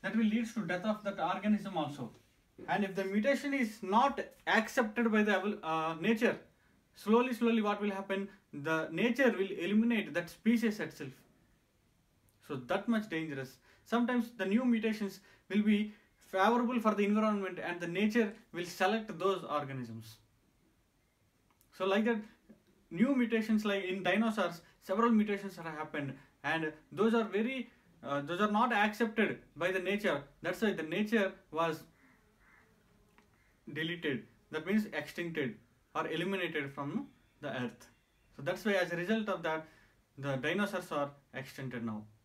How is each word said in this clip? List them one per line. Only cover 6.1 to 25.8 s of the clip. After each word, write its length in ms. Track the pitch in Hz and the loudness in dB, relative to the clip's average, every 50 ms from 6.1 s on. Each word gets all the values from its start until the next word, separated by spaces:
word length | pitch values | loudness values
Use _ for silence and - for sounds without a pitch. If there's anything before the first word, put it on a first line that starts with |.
| 233 220 254 202 131 - - - _ _ _ _ _ _ _ _ _ | 2 4 4 2 2 0 -8 -20 _ _ _ _ _ _ _ _ _
slowly, 380 | - - 202 220 240 247 262 247 | -10 0 4 4 4 4 2 0
slowly 280 | - 240 233 226 226 | 0 2 2 2 2
what 180 | 208 208 208 208 | 2 0 0 0
will 120 | 208 208 | -2 -4
happen? 360 | 190 196 196 - 196 196 196 190 - - _ _ | -2 -4 -4 -4 -4 -4 -4 -6 -10 -20 _ _
The 380 | - 143 143 160 160 160 160 156 | -12 -8 -2 -2 0 0 -2 -2
nature 400 | 160 170 214 247 233 285 269 240 202 | -2 0 2 2 4 4 4 4 4
will 140 | 175 196 196 | 2 -2 -4
eliminate 600 | - - 165 180 202 214 226 240 240 208 185 151 147 | -2 -4 -2 2 2 4 4 4 2 0 -2 -2 -4
that 160 | 170 170 170 | -6 -6 -6
species 480 | - - _ 220 240 226 226 226 208 - | -12 -2 _ 2 2 4 2 0 0 -2
itself. 320 | 160 - - - 151 131 - - - _ _ _ _ _ _ _ _ _ _ _ _ _ _ _ _ _ _ _ _ _ _ _ _ | -6 -8 -8 -12 -14 -14 -14 -18 -20 _ _ _ _ _ _ _ _ _ _ _ _ _ _ _ _ _ _ _ _ _ _ _ _
So 80 | - 151 | -10 -8
that 320 | 131 123 - 175 202 202 | -8 -4 -2 -2 -2 0
much 200 | - 226 214 208 - | 0 0 0 0 -2
dangerous. 480 | 165 160 160 156 143 135 131 131 - _ _ _ - _ _ | -4 -4 -4 -4 -6 -6 -8 -10 -12 _ _ _ -20 _ _
Sometimes 460 | - 220 233 240 233 247 247 233 - - | -2 0 2 2 2 2 0 0 -2 -4
the 80 | - 190 | -4 -2
new 180 | 190 202 240 262 | 2 2 2 4
mutations 560 | 247 233 220 220 226 214 214 208 196 - - _ - - _ _ _ | 4 2 4 2 0 0 0 -4 -6 -6 -10 _ -20 -20 _ _ _
will 120 | 185 208 | 0 2
be 320 | 208 214 208 202 214 208 - - _ _ _ | 4 6 4 4 4 -2 -6 -16 _ _ _
favorable 640 | _ - - - 190 190 214 240 240 240 226 254 233 | _ -18 -6 2 4 6 6 6 4 2 2 0 2
for 140 | 214 220 208 | 2 2 4
the 100 | 196 208 | 4 2
environment 560 | 202 208 214 220 214 208 202 196 185 180 175 | 2 4 4 4 2 2 0 -2 -4 -6 -6
and 200 | - 170 175 175 | -6 -6 -6 -4
the 60 | 175 | -6
nature 460 | 170 170 185 214 214 214 240 226 202 - - - _ - | -4 0 2 2 2 4 2 2 2 -2 -10 -20 _ -8
will 120 | 165 175 | -8 -8
select 520 | 170 - - 185 190 214 226 214 - 185 165 | -8 -2 0 2 2 2 0 -2 -6 -8 -2
those 240 | 180 196 190 175 165 | 0 0 0 0 -2
organisms. 720 | - 147 147 139 135 135 131 123 110 113 113 110 113 - - _ _ _ _ _ _ _ _ _ _ _ _ _ _ _ _ _ _ _ _ _ _ _ _ _ _ _ _ _ _ _ | -4 -4 -4 -4 -4 -6 -8 -8 -8 -10 -14 -14 -16 -20 -20 _ _ _ _ _ _ _ _ _ _ _ _ _ _ _ _ _ _ _ _ _ _ _ _ _ _ _ _ _ _ _
So 80 | - 185 | -2 0
like 200 | 196 196 208 220 | 2 4 4 4
that, 160 | 240 233 214 - - - _ _ _ - _ _ _ _ _ _ _ | 4 2 0 -2 -10 -20 _ _ _ -20 _ _ _ _ _ _ _
new 240 | 165 175 220 269 285 | 2 2 4 4 4
mutations, 500 | 254 240 214 233 226 214 - 220 208 214 | 2 2 2 2 0 2 2 2 2 2
like 180 | 208 202 196 190 | 2 0 0 -2
in 200 | 180 185 196 185 | -2 -4 -2 0
dinosaurs, 580 | 180 185 208 226 226 208 208 185 170 170 - - - _ _ | 2 2 4 2 2 2 0 -2 -2 -2 -8 -16 -20 _ _
several 300 | _ - 190 208 233 240 | _ -4 2 4 4 6
mutations 460 | 233 214 208 208 202 196 196 196 180 | 6 6 4 4 0 -2 -4 -8 -10
have 80 | 170 165 | -8 -10
happened, 480 | 165 156 151 | -8 -6 -8